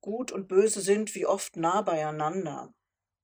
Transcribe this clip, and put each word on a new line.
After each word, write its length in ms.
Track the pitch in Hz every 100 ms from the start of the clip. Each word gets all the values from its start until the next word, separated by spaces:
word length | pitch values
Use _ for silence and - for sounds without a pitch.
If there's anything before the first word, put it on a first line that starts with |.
Gut 320 | - 220 254
und 160 | - 190
Böse 320 | 185 220 214
sind 340 | 180 208 214 190
wie 100 | 185
oft 300 | 196 - -
nah 260 | 165 190
beieinander. 880 | 196 165 151 151 151 185 165 139 123 _ _ _ _ _